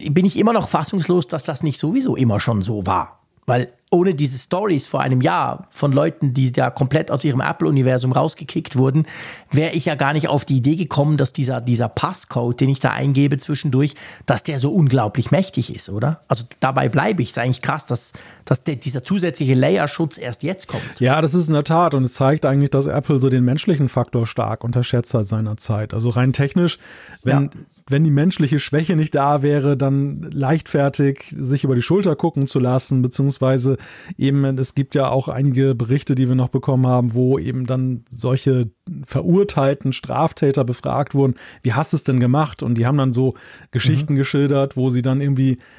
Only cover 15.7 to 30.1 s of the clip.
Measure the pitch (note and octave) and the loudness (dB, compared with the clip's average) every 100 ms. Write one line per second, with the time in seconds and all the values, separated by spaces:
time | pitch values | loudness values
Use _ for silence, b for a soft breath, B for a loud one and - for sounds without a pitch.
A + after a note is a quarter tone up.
15.7 | - - G2+ C3 D#3+ - A2+ A#2+ - C3 | -8 -8 -4 -4 -4 -4 -4 -4 -4 -2
16.7 | C3+ C3 C3+ F#3+ F#3 A#2+ - A#2+ B2 - | 0 0 0 0 -2 -4 -2 -2 -2 -2
17.7 | B2+ - A#2+ - B B B - C3+ - | -6 -4 -6 -8 B B B -2 -2 -2
18.7 | C#3 C#3 B2 - G3 E3+ - C3+ C3 C#3 | -6 -4 -6 -2 -2 -2 -2 2 2 4
19.7 | F#3+ D3 - D#3+ - B2 A#2 - F#3+ - | 2 0 -2 -4 -4 -10 -8 -6 -8 -8
20.7 | - - - B2+ D3 D#3+ F3 D#3+ D3 D3 | -10 -10 -2 2 2 2 2 2 0 2
21.7 | E3 E3+ C#3+ B2+ - C3+ D#3 C#3+ C#3 C#3+ | 2 2 2 0 2 2 2 2 2 2
22.7 | C3+ C#3 D3 - C#3+ C3 B2+ B2 D3 - | 2 0 -2 0 2 4 4 2 0 0
23.7 | D3+ C3+ - A#2+ A#2+ A2+ - G#2+ A2+ A#2+ | 0 2 0 -2 -2 -2 -4 -4 -4 -2
24.7 | B2 A#2 A#2+ - A#2+ G#2 A2 A2 G#2+ - | -2 0 -2 0 -2 -2 -2 -2 -6 -4
25.7 | G#2+ A2 A#2 A#2+ A#2+ B2+ B2+ C#3 F#3 F3 | -4 -4 -2 -2 2 0 2 0 2 0
26.7 | - B B B B B2+ C3+ C#3+ - - | -2 B B B B 0 0 0 -6 -20
27.7 | _ - C#3 D#3+ C#3 E3+ - C#3+ D3+ - | _ -4 0 2 4 2 0 0 0 0
28.7 | D3 E3 D#3+ D#3 C#3+ C#3+ D3 C#3+ D3 C#3 | -2 0 0 0 0 2 2 2 2 2
29.7 | C#3 C#3 C#3 C#3 | 0 0 0 -2